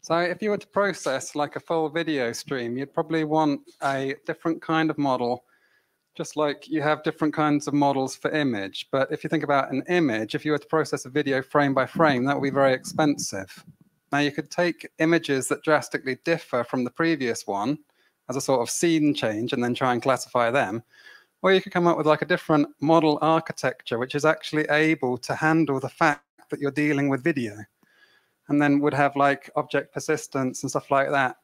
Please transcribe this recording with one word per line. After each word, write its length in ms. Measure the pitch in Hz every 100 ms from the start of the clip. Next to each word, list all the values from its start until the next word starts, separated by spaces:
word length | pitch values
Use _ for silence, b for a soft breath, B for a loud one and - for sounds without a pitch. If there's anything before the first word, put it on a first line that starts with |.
So 160 | - 165
if 240 | 175 170
you 80 | 214
were 80 | 202
to 100 | -
process, 640 | 196 202 175 - 131 -
like, 220 | 147 147 143
a 60 |
full 260 | - 165 156
video 460 | 151 160 147 117
stream, 440 | 117 - 135 120 123
you'd 160 | 139
probably 300 | - 160 160
want 380 | 156 156 151 139 - _
a 340 | 147 135 135 139 -
different 360 | 156 170 165
kind 280 | - 160 160
of 80 | 147
model, 480 | 143 127 120 120 _ _ _ _ _ _ _
just 220 | - 165 147
like 320 | 151 143 -
you 140 | 156
have 220 | 147 151
different 300 | 160 151 156
kinds 360 | 147 151 147 -
of 40 |
models 400 | 143 143 139 131
for 160 | - 147
image. 580 | 156 143 107 98 - -
But 180 | 135 -
if 100 | 151
you 60 | 156
think 160 | 160 151
about 260 | 139 -
an 100 | 135 139
image, 480 | 180 151 110 110 147
if 80 |
you 80 | 151
were 60 | 147
to 100 | -
process 380 | 160 147 139 131
a 40 |
video 320 | 139 143 135
frame 320 | 127 151 143
by 120 | 135 127
frame, 400 | - 156 127 131
that 100 | 139
would 80 |
be 60 | 135
very 240 | 135 139
expensive. 920 | 131 - - 151 143 - 98 95 - - - _ _ _
Now, 60 | 143
you 140 | 147
could 200 | 147 147
take 380 | - 175 160 - _
images 480 | 165 165 160 135 123
that 160 | 143
drastically 540 | - 151 - 147 135 123 -
differ 400 | 165 - 123 117
from 180 | 131
the 80 | 123
previous 560 | - 165 156 127 110 -
one 300 | 98 107 147 _ _ _ _ _
as 80 | 131
a 60 |
sort 180 | 131 131
of 100 | 117
scene 440 | - 175 160 151
change 400 | 143 117 107 117
and 100 | 127
then 100 | 120
try 200 | 120 131
and 80 | 120
classify 500 | 139 127 - 123 117
them. 320 | 135 120 113 - B B B B _
Or 120 | 185
you 80 | 190
could 100 | 190
come 160 | 185 170
up 100 | 165
with, 100 | 156
like, 140 | 151
a 40 | 151
different 420 | 180 - 156 143 -
model 380 | 147 165 160 147
architecture, 800 | 156 160 - - 135 - - 117
which 160 | 127 147
is 100 | 151
actually 380 | 160 - 151
able 540 | 151 147 156 156 127 123
to 140 | -
handle 460 | 110 156 160 147 135
the 80 | 131
fact 360 | - 160 143 _ _ _
that 100 | 139
you're 120 | 139
dealing 360 | 135 147 143 139
with 160 | 135
video, 340 | 143 151 113 104 101 _ b b b b b b -
and 120 | 143
then 180 | 143 143
would 120 | 147
have, 220 | 143 143 139
like, 340 | 143 139 - -
object 380 | 135 143 135
persistence 680 | - - 151 - 139 131 -
and 60 | 135
stuff 220 | 143 -
like 180 | 139 139
that 280 | 139 127 -